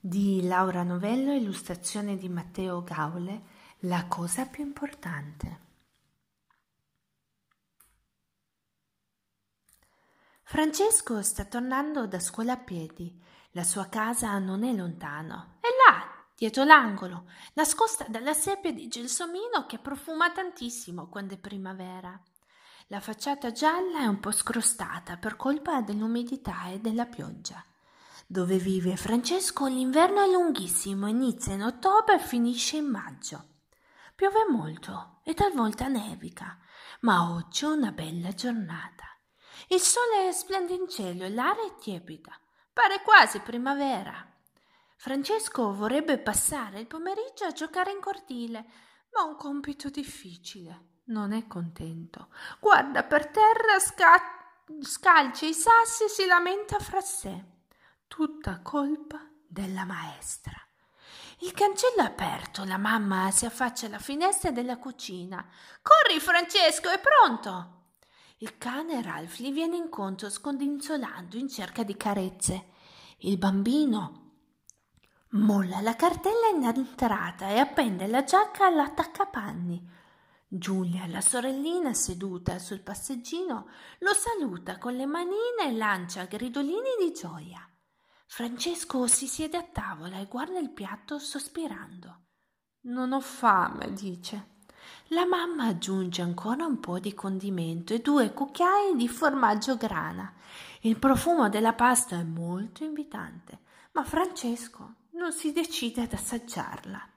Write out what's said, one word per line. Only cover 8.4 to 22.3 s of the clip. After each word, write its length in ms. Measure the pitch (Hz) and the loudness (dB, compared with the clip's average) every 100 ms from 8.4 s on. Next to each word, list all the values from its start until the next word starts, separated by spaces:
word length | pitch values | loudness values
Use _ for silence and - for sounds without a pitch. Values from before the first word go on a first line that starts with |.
| _ _ _ _ _ _ _ _ _ _ _ _ _ _ _ _ _ _ _ _ | _ _ _ _ _ _ _ _ _ _ _ _ _ _ _ _ _ _ _ _
Francesco 800 | - - 311 302 415 440 - 220 | -4 0 0 2 2 2 0 -4
sta 240 | 190 - 202 | -2 -4 -6
tornando 600 | 240 254 262 294 302 220 | -6 -2 -2 -2 -2 -4
da 120 | 185 | -4
scuola 340 | 175 - 233 | -6 -4 -4
a 40 | 254 | -4
piedi. 580 | - 175 160 - 175 175 _ - _ | -6 -10 -10 -12 -14 -14 _ -20 _
La 120 | 175 | -4
sua 260 | 170 208 185 | -2 -2 -4
casa 500 | 226 220 233 220 202 | -2 -2 -2 -2 -2
non 240 | 190 190 | -2 -2
è 100 | 240 | 0
lontano. 840 | 220 175 160 147 147 160 - - _ | -2 -4 -8 -10 -10 -10 -12 -16 _
È 80 | 466 508 523 | 0 10 10
là, 160 | - - - _ _ | 10 -2 -16 _ _
dietro 280 | 220 220 | -4 2
l'angolo, 680 | 277 311 233 196 185 175 - - - | 10 10 10 -2 -8 -10 -14 -20 -12
nascosta 520 | - 302 - 453 - 277 | -2 0 2 0 0 -8
dalla 260 | 220 262 | -6 -2
siepe 400 | 302 - 392 359 | -2 -2 -2 -4
di 140 | 240 233 | -6 -10
gelsomino 800 | 240 240 - 349 349 466 415 - | -10 -6 -6 -6 -6 -4 -4 -4
che 100 | 226 | -12
profuma 540 | - 277 - 320 339 | -10 -12 -8 0 0
tantissimo 760 | 339 370 349 240 233 - 175 165 | 0 -8 -8 -12 -10 -12 -12 -12
quando 260 | 208 196 190 | -10 -10 -12
è 20 | |
primavera. 840 | 196 202 190 190 185 185 180 190 _ | -12 -10 -10 -10 -12 -12 -14 -18 _